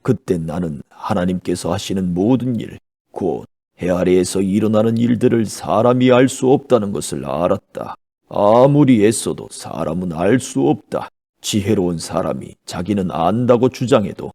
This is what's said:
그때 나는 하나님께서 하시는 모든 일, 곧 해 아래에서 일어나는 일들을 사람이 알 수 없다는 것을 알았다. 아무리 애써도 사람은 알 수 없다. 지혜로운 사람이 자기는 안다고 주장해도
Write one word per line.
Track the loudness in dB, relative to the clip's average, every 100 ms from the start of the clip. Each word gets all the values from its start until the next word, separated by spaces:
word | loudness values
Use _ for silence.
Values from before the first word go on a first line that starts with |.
그때 | 0 -2 0 -2
나는 | -2 -6 -6 -8 -14
하나님께서 | _ -4 -2 0 -2 -4 -4 -2
하시는 | -4 -4 -4 -2
모든 | 0 2 2 0 -4
일, | -6 -14 _ _ _
곧 | -6 -4 -4 -10 _ _ _
해 | -2
아래에서 | 0 2 2 2 -2
일어나는 | 0 0 2 2 2 0
일들을 | 0 2 2 2
사람이 | -2 -6 -2 2 2 4 4
알 | 6 4
수 | 2 2
없다는 | 2 4 0 2
것을 | -6 -6 -8 -6
알았다. | -2 0 -2 _ -12 -12 -14 _ _ _
아무리 | 0 4 6 6 6 6 6
애써도 | 4 0 -6 -8 -10
사람은 | -16 -14 -8 -6 -6 -6
알 | -2 0 0
수 | 0 -2 0
없다. | -2 _ -10 -10 _ _ _
지혜로운 | -4 -4 0 0 0 -4
사람이 | -4 -4 -4 -6 -10 -18
자기는 | -14 -10 -4 -2 -2
안다고 | 0 0 0 2 2 2
주장해도 | 0 0 2 0 -8 -14